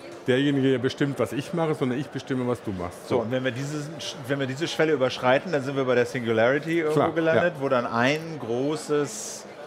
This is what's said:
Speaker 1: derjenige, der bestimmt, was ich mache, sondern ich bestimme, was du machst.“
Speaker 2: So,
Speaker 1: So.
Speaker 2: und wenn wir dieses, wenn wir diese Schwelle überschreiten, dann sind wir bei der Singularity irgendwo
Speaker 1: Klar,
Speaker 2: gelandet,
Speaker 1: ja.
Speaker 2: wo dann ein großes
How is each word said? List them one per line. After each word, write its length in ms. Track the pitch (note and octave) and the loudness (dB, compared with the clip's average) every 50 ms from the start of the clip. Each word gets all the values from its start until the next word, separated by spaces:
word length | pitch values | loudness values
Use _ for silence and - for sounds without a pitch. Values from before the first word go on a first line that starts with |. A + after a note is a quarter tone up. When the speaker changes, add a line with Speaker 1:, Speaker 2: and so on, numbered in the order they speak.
| - - - - - | -16 -16 -16 -4 0
Speaker 1:
derjenige, 460 | - B2 C3 C#3 D3 C#3 C3+ C3 C3+ C3 | 2 2 4 4 4 2 4 4 4 4
der 60 | B2 | 2
bestimmt, 400 | A#2 C3 - - D3 C#3 C3+ - | 2 0 0 0 0 0 0 0
was 140 | A#2 - A2+ | -2 -2 -2
ich 220 | C3 C#3 - - | -4 -4 -4 -2
mache, 200 | E3+ E3 D#3 D#3 | -2 0 0 0
sondern 240 | D3 C#3+ B2+ B2 C3+ | 0 0 -2 -2 -2
ich 100 | - - | -4 -6
bestimme, 380 | - C3+ - - C3+ B2+ B2 | -8 -10 -6 -4 -4 -2 0
was 160 | B2 A#2+ - - | 0 -2 -2 -4
du 100 | A2+ G2 | -6 -6
machst.“ 360 | F2 F2 F2 - - - - | -6 -6 -6 -8 -10 -4 -2
Speaker 2:
So, 60 | C#3 | 0
Speaker 1:
So. 60 | B2 A2 | 0 0
Speaker 2:
und 80 | A2 | 0
wenn 140 | B2+ C3 B2+ | -2 -2 -2
wir 60 | C3 | -2
dieses, 380 | A#2+ B2+ C#3 C#3+ D3+ D3+ C#3+ D3+ E3 C#3 - - - D#3+ C3 A2+ | -4 -4 -6 -6 -6 -6 -8 -8 -10 -10 -10 -10 -10 -10 -6 -4
wenn 120 | C#3 C#3 | -2 -2
wir 60 | C#3 | -2
diese 220 | B2+ C3 C#3 E3+ D#3 | -4 -4 -4 -4 -2
Schwelle 240 | - - D#3+ D#3 D#3 | 0 2 2 2 4
überschreiten, 600 | C3 C3 B2 - - C3 B2+ C3 C#3+ - F#3+ D#3+ | 4 2 2 0 2 4 4 4 4 4 0 -2
dann 100 | C#3+ B2 | -2 -2
sind 120 | C#3 C#3 | -2 -2
wir 100 | C#3 C3+ | 0 2
bei 100 | B2+ B2 | 4 4
der 100 | A#2+ A#2+ | 4 4
Singularity 760 | A#2 - C3 A#2 A2+ A2+ A2 A2+ B2 C#3 D3+ D3 E3 E3 E3+ | 2 0 -2 0 2 4 4 6 4 4 2 0 -2 -2 0
irgendwo 200 | D#3+ D3+ D#3 D3 | 0 2 4 4
Speaker 1:
Klar, 120 | C3+ - - | 4 4 2
Speaker 2:
gelandet, 420 | E3 E3 D#3+ D#3+ - E3+ F3+ E3 | 2 2 4 4 4 4 2 0
Speaker 1:
ja. 60 | C#3 C#3 | -2 0
Speaker 2:
wo 80 | C3+ | 2
dann 160 | C3 B2 A#2+ | 2 2 2
ein 340 | - A2 A#2 A#2+ C3+ D3+ D#3 D#3+ E3 D#3+ C3+ | 0 0 2 2 2 2 0 -2 -6 -8 -8
großes 1080 | B2 A2 A#2 B2 C3+ D3 D#3 D3 - - D3 D3 C#3+ C3+ - - - - - - - - - - - | -6 -4 -2 0 0 0 -2 -2 -2 0 0 0 0 0 -4 -8 -10 -10 -12 -12 -14 -16 -16 -16 -16